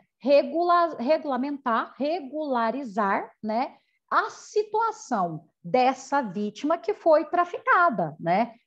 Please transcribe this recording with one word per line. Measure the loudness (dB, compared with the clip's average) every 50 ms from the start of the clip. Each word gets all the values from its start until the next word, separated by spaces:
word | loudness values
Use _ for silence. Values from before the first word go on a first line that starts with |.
| _ _ _ _
regula-, | 2 4 4 4 4 2 0 0 2 4 4 4 4 2 -2
regulamentar, | -2 0 0 0 0 0 -2 -4 -2 -4 -4 -6 -4 -2 -2 0 0 -2 -4 -6
regularizar, | -4 -2 -2 -2 -4 -6 -8 -8 -6 -4 -2 -2 0 0 -2 -2 -4 -8 -6 -4 -2 0 0 0 -2 -2 -6 -12 _
né, | -6 -4 -2 -2 -4 -4 -8 _ _ _ _ _ _ _
a | 0 0 0 0
situação | -6 -14 -18 -4 -4 -2 -2 -2 -2 -2 -2 -2 -4 -8 -8 -4 -2 -2 -2 -2 -4 -8 -14 _ _ _ -6
dessa | 0 2 2 4 2 2 -2 -4 -4 -2 -2
vítima | -2 -2 -4 -6 -6 -6 -6 -4 -2 -2 -2
que | -2 -2 -4 -6
foi | 0 4 4 4 4 4
traficada, | 2 0 0 0 -2 -4 -4 0 2 4 6 4 4 2 0 -2 -4 -6 -4
né, | -2 0 2 2 0 -2 -6 _ _